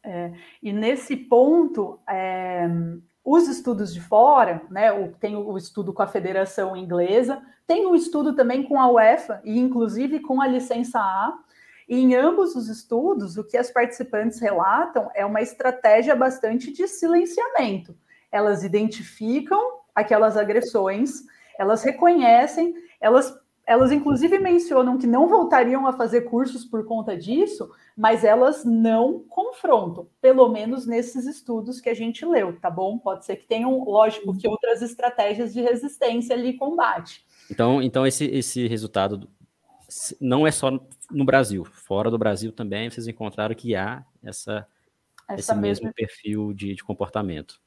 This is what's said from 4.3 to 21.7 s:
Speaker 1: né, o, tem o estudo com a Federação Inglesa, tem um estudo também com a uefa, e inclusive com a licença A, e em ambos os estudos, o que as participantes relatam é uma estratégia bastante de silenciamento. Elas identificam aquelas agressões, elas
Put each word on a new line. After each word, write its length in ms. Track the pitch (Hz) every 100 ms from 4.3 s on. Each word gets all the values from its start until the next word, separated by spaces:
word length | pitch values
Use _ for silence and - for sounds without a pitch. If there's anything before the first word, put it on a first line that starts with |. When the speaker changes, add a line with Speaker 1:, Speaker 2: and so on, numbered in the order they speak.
| 285 214 165 -
Speaker 1:
né, 220 | 185 220
o, 220 | 202 180
tem 220 | - 208 208
o 220 | 202 190
estudo 360 | 180 - 190
com 80 | 190
a 60 | 196
Federação 680 | 233 185 190 190 - 190 180
Inglesa, 680 | 185 175 180 214 247 277 - _ _
tem 200 | 339 381
um 100 | 339
estudo 400 | - 302 294 285
também 280 | 240 254
com 140 | 277 277
a 140 | 254
uefa, 500 | 240 220 302 - 202 -
e 120 | 220
inclusive 600 | 254 247 226 196 269 302
com 220 | - 262
a 60 | 277
licença 520 | 254 254 233 254 240
A, 400 | 196 190 220 - _ _ _ _ _
e 120 | 247
em 160 | 254 254
ambos 400 | 285 359 370 254
os 120 | 220
estudos, 720 | 220 - 233 320 330 196 170
o 60 |
que 120 | 214 240
as 160 | 247
participantes 680 | 254 240 247 254 214 226 233
relatam 680 | 226 190 190 226 339 254 208
é 120 | - 202
uma 160 | 214
estratégia 760 | 247 - 254 254 226 214 247 262
bastante 560 | 262 254 220 233 254
de 160 | 285 359
silenciamento. 1080 | - 330 349 - - 480 539 247 196 - - _ _ _
Elas 320 | 208 208 202
identificam 1160 | 190 202 220 214 - - 220 262 294 403 494 - _ -
aquelas 400 | 214 214 220 208
agressões, 920 | 208 208 240 226 190 202 269 - - _ _ -
elas 260 | 196